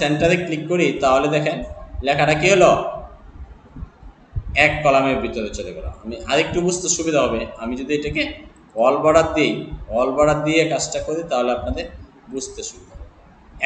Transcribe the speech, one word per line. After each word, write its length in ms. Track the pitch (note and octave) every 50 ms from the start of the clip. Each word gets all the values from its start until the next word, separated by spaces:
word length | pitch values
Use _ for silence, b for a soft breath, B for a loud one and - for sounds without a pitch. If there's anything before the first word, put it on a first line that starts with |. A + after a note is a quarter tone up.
সেন্টারে 360 | D#3 D3 D3+ D3+ E3+ E3+ F3+ F3 F3
ক্লিক 180 | E3 D#3 D3+ D#3 D#3+
করি, 160 | F3+ F3 E3 C3+ - - C#3
তাহলে 260 | C3 C3 C3+ C#3+ D3 D3+
দেখেন 200 | D3+ D3+ D#3 E3+ - - - - - - - - - B2+
লেখাটা 280 | C3+ D3 D3+ D3 D3 D#3 D3+
কি 60 | D#3+ F#3 G3
হলো? 180 | F#3 F3+ C#3+ - - - - - - - - - - - - - - - - - - - - - - - - _ - - - - _ - _ - - - - - C3+ D3
এক 80 | D3 D3 D3 D3+
কলামের 340 | C#3+ C3+ C3+ C3+ C3+ C3 A#2 A2+
ভিতরে 280 | A#2 A2 A#2+ G#2+ G#2 - -
চলে 140 | F#2+ F2+ F2
গেল। 100 | E2 D2+ - - - -
আমি 120 | A2 A#2+ A2+ - -
আরেকটু 280 | C3+ D#3 E3 D#3+ F3 F3+ E3+
বুঝতে 220 | F3+ F3 F3+ - D#3 -
সুবিধা 240 | - D#3+ E3 D3+ C#3 B2+
হবে, 160 | A#2 A2+ A2+ A#2+ - - - A2+
আমি 120 | A#2 B2 C3
যদি 120 | C3+ C#3 D3+ D3
এটাকে 240 | D3 D3 D3 - C#4 - - - - - - - - - - A2 A#2
all 140 | B2+ C#3+ C#3+ D3
border 220 | D#3 D#3 E3 D#3+ - -
দিই, 160 | D#3 C#3+ A#2 - D2+ - - - - - - G#2+
all 140 | A#2+ B2+ C3+ C3
border 220 | C#3+ D3+ D3+ D3+ D3+ D3+
দিয়ে 160 | D3+ D#3+ E3 D#3 D#3 D3
কাজটা 260 | B2+ - - - C#3+ C#3+
করি, 140 | - D#3 E3 E3 -
তাহলে 200 | C3+ B2 B2 B2 A#2+
আপনাদের 300 | A#2+ - B2+ B2+ D#3+ F3 - - - - - - - - A2+ B2+
বুঝতে 280 | C3+ C3 - - - - -
সুবিধা 240 | - F#2 - - -
হবে। 100 | - - - - - - - - - - - - - B2+